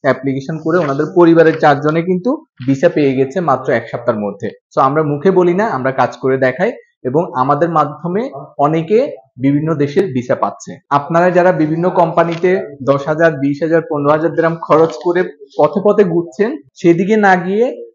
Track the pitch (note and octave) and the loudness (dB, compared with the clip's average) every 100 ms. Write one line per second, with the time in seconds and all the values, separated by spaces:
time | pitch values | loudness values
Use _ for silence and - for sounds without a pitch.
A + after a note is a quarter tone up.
0 | C#3+ B2+ C#3 C3+ C3+ D#3 D#3+ E3+ D#3 C#3 | -2 -2 -2 -6 -6 -6 -2 0 0 -2
1 | D#3 F3 E3+ E3 D#3+ D#3 D#3 C3+ D3 D#3+ | -2 4 6 6 4 4 2 2 0 -2
2 | E3+ F3+ A#3+ D#4 _ _ B2+ C3+ F3 - | -2 -2 -2 -4 _ _ -2 0 2 2
3 | C#3+ C3 C3 F#3+ E3 B2+ - A#2+ A2+ A#2 | 0 0 -2 -2 -2 -2 0 -2 -2 -6
4 | - A2 G2+ G2 G#2+ - _ - C3+ D3 | -4 -2 -4 -6 -12 -12 _ 0 0 0
5 | D3+ C#3+ F#3+ F3+ F3+ F3 A3 C#3+ B2+ C3+ | -2 0 2 2 2 0 -2 -2 -4 0
6 | G#3 - - C3 C3 B2+ G#3 - _ _ | -2 -2 -2 0 0 0 -4 -4 _ _
7 | B2+ C#3 F3+ B2+ C3 D3 E3+ E3 C#3+ C#3+ | -4 -2 -2 -2 0 0 0 0 -2 -4
8 | E3+ F#3 C4 - - - C#3+ D#3+ D#3+ G#3+ | -6 -4 -6 -10 -18 -2 0 0 0 0
9 | C#4+ - _ - C3 C#3+ D#3 D#3 C#3 - | 0 -6 _ -4 0 0 -2 -2 -2 0
10 | B2+ B2+ A#2 C3 G#2 - - F2 _ C#3+ | -2 -4 -4 -4 -4 -6 -18 -18 _ -2
11 | D3 E3 F3+ F3+ F3+ E3 D#3 D#3+ F3 F#3 | 0 0 2 4 2 2 0 0 -2 0
12 | E3 D#3+ E3+ E3 F3+ F#3+ - C#3+ C3 C#3 | 0 2 0 0 0 -2 -4 -8 -2 0
13 | D3+ D#3 E3 D3+ C#3 C#3+ E3 E3 E3 D3+ | 0 0 0 0 -4 -2 0 0 0 -2
14 | C#3+ D#3 E3 D3+ E3 E3 - D#3+ D#3+ - | 0 0 0 0 -2 -2 0 4 4 0
15 | F3+ F3 F3+ - - - G3+ G3+ G3 G#3 | -2 -2 -2 -8 -16 0 0 2 0 2
16 | G3 E3 E3+ - G#3+ D4+ _ _ F3 E3+ | 2 0 -4 -4 -4 -4 _ _ 2 2
17 | F#3+ A3 G3+ F#3 F3 G3+ B3 - - | 2 2 4 2 0 -2 -2 -4 -16